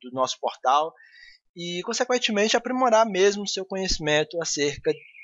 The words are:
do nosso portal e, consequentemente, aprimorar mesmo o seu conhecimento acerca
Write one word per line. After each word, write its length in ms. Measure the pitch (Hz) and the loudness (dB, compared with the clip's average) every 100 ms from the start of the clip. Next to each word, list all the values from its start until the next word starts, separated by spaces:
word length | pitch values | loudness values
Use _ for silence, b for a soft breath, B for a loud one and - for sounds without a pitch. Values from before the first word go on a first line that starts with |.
do 80 | 127 | -10
nosso 260 | 127 127 - | -4 -4 -2
portal 540 | 123 - 127 143 160 B B B B B _ - | -6 -2 2 2 0 B B B B B _ -12
e, 260 | 175 175 | -8 -8
consequentemente, 720 | 175 226 247 247 233 202 220 240 | -6 -4 -2 0 0 0 2 0
aprimorar 500 | 247 254 240 220 226 | 0 0 4 4 4
mesmo 380 | 185 202 202 | 4 2 2
o 40 | 196 | -4
seu 160 | - | -8
conhecimento 760 | 185 190 185 - 151 151 151 170 | -6 -6 -2 -2 2 2 0 -4
acerca 500 | 156 - 143 139 160 151 - - | -4 -2 -2 -2 -4 -4 -8 -20